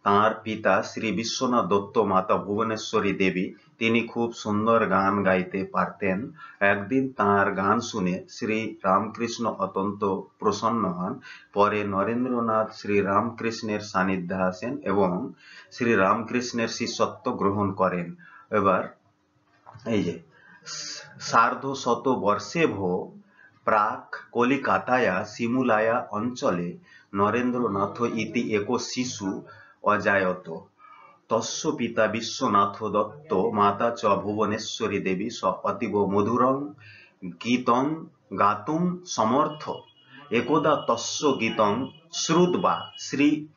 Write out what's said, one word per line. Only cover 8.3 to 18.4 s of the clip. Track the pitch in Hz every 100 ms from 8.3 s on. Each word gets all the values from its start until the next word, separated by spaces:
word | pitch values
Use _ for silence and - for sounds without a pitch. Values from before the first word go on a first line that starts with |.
| - 107 110 110 -
রামকৃষ্ণ | 95 98 107 107 117 117 113
অত্যন্ত | 95 95 101 101 101 101 95 - _
প্রসন্ন | 107 101 110 113 95
হন। | 87 92 131 - - -
পরে | 101 104 104
নরেন্দ্রনাথ | 104 95 101 120 127 120 113 110 107
শ্রী | - 95 101
রামকৃষ্ণের | 95 98 117 117 113 - 110 104
সান্নিধ্যে | - 95 95 95 87
আসেন | 95 92 90 117 147
এবং | 101 98 92 90 127 - - - -
শ্রী | - 117
রামকৃষ্ণের | 104 95 110 110 120 120 117 113
শিষ্যত্ব | - 117 - 107 - 127
গ্রহণ | 101 95 104 101
করেন। | - 95 90 85 - - -